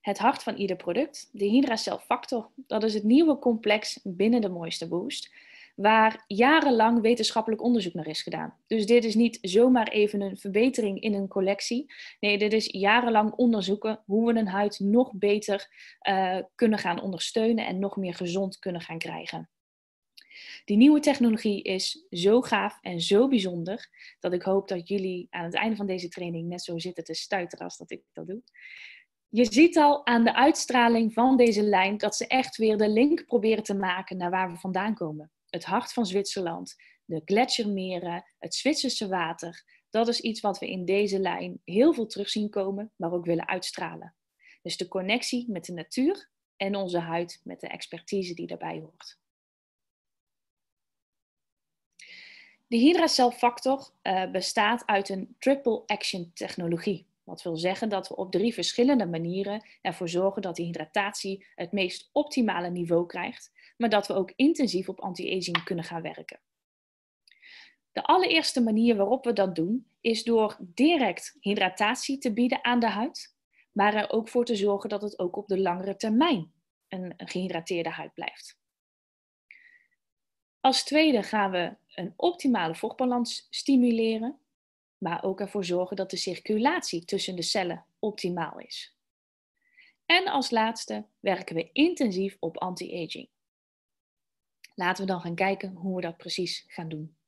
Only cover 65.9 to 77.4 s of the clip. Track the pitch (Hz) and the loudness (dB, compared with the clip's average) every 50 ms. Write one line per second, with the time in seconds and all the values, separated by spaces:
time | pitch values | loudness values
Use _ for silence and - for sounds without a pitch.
65.9 | 175 165 160 160 156 - - - - - _ _ _ _ _ _ _ _ _ _ | -10 -10 -10 -10 -12 -12 -16 -18 -20 -20 _ _ _ _ _ _ _ _ _ _
66.9 | _ _ _ _ _ _ _ _ _ _ _ - - - - - _ _ _ _ | _ _ _ _ _ _ _ _ _ _ _ -20 -20 -20 -20 -20 _ _ _ _
67.9 | _ - - - 320 370 370 - - - - - - 262 240 226 214 214 226 240 | _ -6 2 4 4 4 4 4 2 2 0 0 0 0 2 2 2 4 4 4
68.9 | 233 202 196 196 240 269 - 240 233 202 196 190 175 170 160 180 220 262 - _ | 4 2 2 2 0 -2 0 -2 0 0 0 0 0 -2 -2 -2 -2 -4 -6 _
69.9 | _ _ _ 233 226 220 - 240 233 226 220 208 - - - 180 - - 254 311 | _ _ _ -2 -2 -2 0 0 2 2 2 0 -2 -8 -18 -16 -2 2 4 4
70.9 | 349 302 262 202 170 - - - _ _ _ 196 202 214 196 185 185 - 208 208 | 4 4 2 0 -2 -4 -10 -16 _ _ _ -2 0 0 0 -2 0 0 0 0
71.9 | 247 - - - 269 269 - 254 208 214 240 247 254 - - 233 240 240 233 220 | 0 -2 -4 -6 -6 -4 -2 -4 0 2 2 0 0 0 0 0 2 2 2 0
72.9 | 196 202 226 311 - - - - _ _ _ _ _ _ _ _ _ 208 196 208 | 0 -2 -4 -6 -6 -12 -18 -18 _ _ _ _ _ _ _ _ _ 2 2 2
73.9 | 208 214 208 - - 220 220 - - 247 240 240 240 202 196 208 202 196 - 202 | 2 2 -2 0 0 -2 -2 0 0 0 0 2 0 0 2 0 0 0 -2 -6
74.9 | 208 202 208 208 - - 185 175 175 196 202 - 196 185 190 180 175 185 185 196 | -6 -6 -6 -8 -6 -4 -4 -4 -4 -6 -4 -2 0 0 0 0 0 -2 -4 -6
75.9 | 196 196 - 220 214 233 311 349 294 190 160 - _ _ _ _ _ _ _ _ | -6 -4 -2 0 2 4 4 4 2 0 -2 -8 _ _ _ _ _ _ _ _
76.9 | - 185 185 180 - _ - 175 - 180 | -12 -10 -10 -10 -12 _ -16 -8 -6 -6